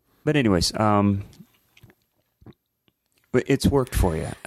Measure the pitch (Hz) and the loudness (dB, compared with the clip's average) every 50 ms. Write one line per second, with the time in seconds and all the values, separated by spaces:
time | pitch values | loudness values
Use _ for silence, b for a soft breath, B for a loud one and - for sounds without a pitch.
0 | _ _ _ _ - 147 151 147 123 107 95 85 82 - - - 107 107 104 101 | _ _ _ _ -4 -2 0 2 2 2 2 2 0 -2 -2 0 0 2 2 2
1 | 101 101 98 98 101 - - - - _ _ _ _ _ _ _ - - _ _ | 2 2 0 -2 -6 -12 -18 -20 -20 _ _ _ _ _ _ _ -20 -20 _ _
2 | _ _ _ _ _ _ _ _ - - - _ _ _ _ _ _ _ _ _ | _ _ _ _ _ _ _ _ -20 -20 -20 _ _ _ _ _ _ _ _ _
3 | _ _ _ _ _ _ - 127 - - 139 135 - 196 139 139 127 - - - | _ _ _ _ _ _ -4 -2 0 0 0 0 0 0 0 0 0 -2 -2 -2
4 | - 92 80 78 - - - - - | -2 0 -2 -4 -6 -8 -10 -12 -16